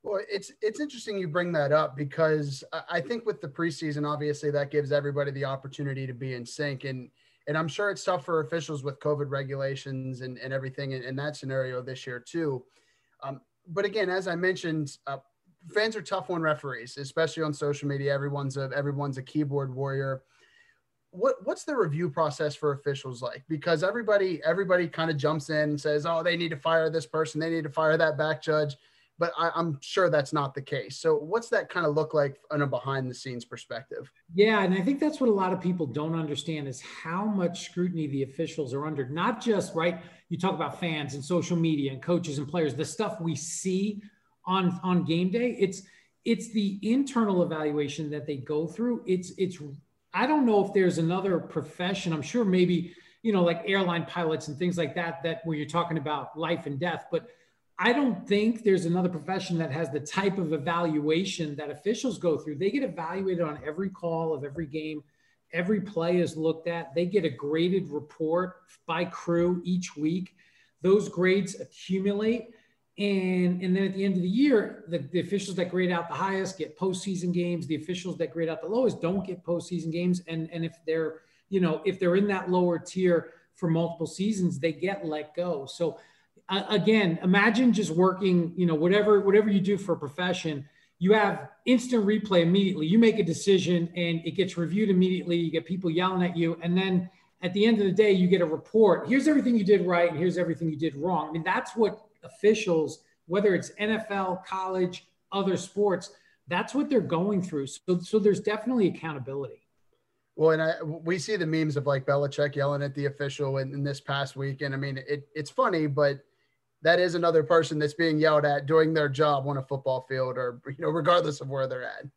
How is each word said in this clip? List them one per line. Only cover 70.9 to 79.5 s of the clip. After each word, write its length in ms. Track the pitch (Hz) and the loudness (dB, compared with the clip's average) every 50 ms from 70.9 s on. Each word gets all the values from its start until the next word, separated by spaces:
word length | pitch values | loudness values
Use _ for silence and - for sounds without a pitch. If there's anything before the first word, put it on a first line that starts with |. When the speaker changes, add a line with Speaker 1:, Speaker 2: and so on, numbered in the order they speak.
| 196 214 175 - | 6 6 4 0
Speaker 2:
grades 500 | - 170 180 185 185 202 180 - - - | -2 2 2 4 4 2 0 -2 -6 -12
accumulate. 920 | - - _ - - - 185 190 190 202 202 202 220 220 240 233 - - - _ _ _ _ _ _ _ _ - | -14 -14 _ -18 -4 -2 -2 0 2 0 0 2 0 0 0 0 -4 -12 -20 _ _ _ _ _ _ _ _ -2
And, 640 | 208 202 196 190 185 185 185 180 180 175 180 180 185 | 0 2 2 2 2 2 2 4 4 2 2 0 0
and 120 | 185 185 | 2 2
then 100 | 196 196 | 2 2
at 100 | 190 190 | 0 0
the 100 | 190 196 | 0 0
end 120 | 202 185 | 0 0
of 40 | 185 | 0
the 80 | 175 180 202 247 285 | 0 0 4 4 6
year, 400 | 294 254 208 180 - - - - | 6 6 4 4 0 -8 -14 -8
the, 120 | 165 170 156 | -6 -6 -6
the 220 | 135 135 175 175 | -6 -2 -2 -2
officials 340 | - - 202 196 - - 180 | -2 0 -2 -4 -4 -4 -2
that 140 | 180 175 175 | -2 -2 -2
grade 200 | 170 185 185 180 | 0 0 0 2
out 160 | 180 170 170 170 | 0 -2 -4 -4
the 60 | - 139 185 | -4 -4 -4
highest 320 | 196 190 190 190 180 - - | -2 -2 -2 -4 -6 -6 -8
get 180 | 151 143 - | -8 -10 -6
postseason 560 | - 185 190 180 - - 196 185 160 175 180 175 | -4 -2 -2 -2 -2 -6 -6 -4 -2 -2 -2 0
games. 320 | 180 175 175 175 165 135 | 0 0 -2 -2 -4 -4
The 140 | 131 160 139 151 | -4 -6 -6 -4
officials 360 | - 180 180 - 180 156 143 | -6 -8 -6 -6 -8 -4 -4
that 120 | 170 156 | -4 -4
grade 180 | - 165 165 165 | -2 -4 -4 -4
out 120 | 160 156 | -4 -6
the 120 | 160 170 214 | -6 -2 0
lowest 240 | 240 262 214 135 - | 2 2 2 0 0
don't 240 | 165 165 190 196 - | -2 -2 -2 -2 -4
get 180 | 190 180 180 _ | -6 -10 -10 _
postseason 480 | 165 | -4